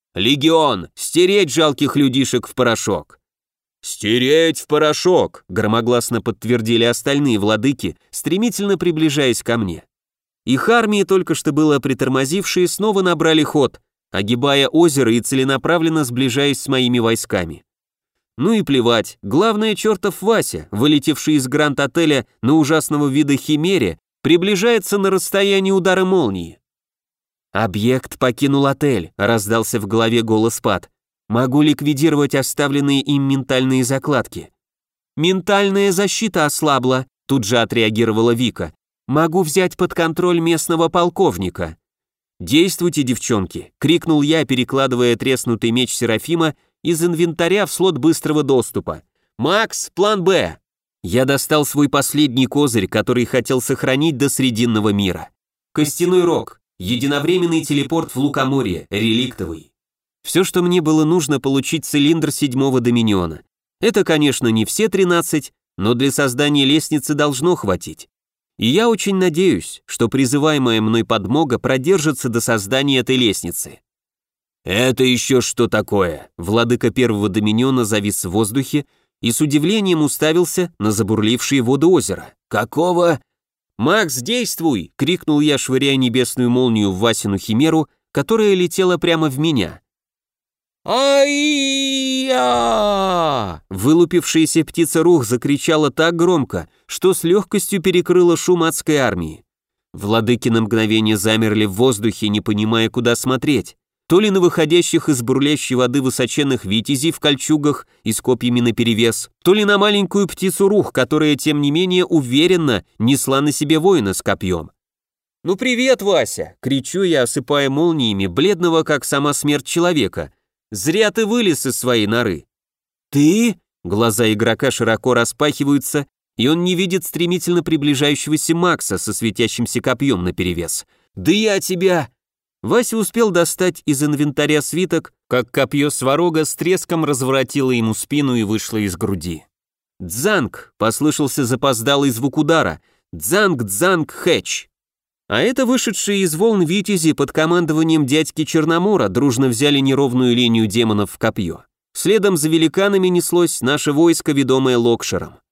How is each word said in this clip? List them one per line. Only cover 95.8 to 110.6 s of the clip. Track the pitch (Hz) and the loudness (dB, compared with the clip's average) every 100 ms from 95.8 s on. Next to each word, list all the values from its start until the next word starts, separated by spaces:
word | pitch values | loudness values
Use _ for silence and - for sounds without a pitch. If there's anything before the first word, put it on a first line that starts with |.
| 147 | 0
так | 123 160 | 0 0
громко, | 170 175 175 123 92 - _ - | 2 2 2 -2 -6 -10 _ -16
что | - 185 | -2 0
с | 185 | 2
лёгкостью | 165 196 196 208 - 202 | 2 0 0 -4 -4 -2
перекрыла | 175 180 170 175 175 165 | 0 2 2 4 4 4
шум | - 180 | 2 2
адской | 165 160 - 151 | 0 -2 -2 0
армии. | 123 90 82 78 _ _ _ _ _ | 0 -2 -6 -12 _ _ _ _ _
Владыки | - 101 113 113 120 127 | -10 -2 0 2 0 2
на | 113 | 0
мгновение | 110 113 110 110 107 107 | 0 0 2 2 2 0
замерли | 104 110 113 107 | 0 0 2 0
в | 104 | 0
воздухе, | 95 127 110 110 - 107 | 2 0 2 -2 -2 -2
не | 104 | -2
понимая, | - 104 107 113 113 | -2 -2 0 0 0
куда | - 120 117 | 0 0 0
смотреть. | - 131 147 135 - - _ _ - | -2 -2 0 -2 -4 -12 _ _ 0
То | 175 | 2
ли | 214 | 4
на | 190 | 2
выходящих | 175 - 151 175 170 165 - | 2 2 2 2 2 0 0
из | 135 | -2
бурлящей | 117 131 139 151 - | 0 0 0 0 -2
воды | 123 127 135 | 0 0 0
высоченных | 131 - 123 - 143 127 95 | -2 -2 -2 0 0 -2 -2
витязей | 107 107 139 160 | -2 -2 -2 -2
в | - | -2
кольчугах | 151 143 - 156 147 139 - _ | -2 -2 0 0 0 -2 -8 _
и | - | -6
с | 110 | -4
копьями | - 123 120 120 | -2 0 0 2
наперевес, | 120 110 117 110 117 110 - _ | 2 0 0 2 2 0 -8 _
то | - | 2
ли | 208 | 2
на | 208 202 | 4 2
маленькую | 208 202 185 202 196 | 2 2 0 0 -2
птицу | - 190 - | -2 -4 0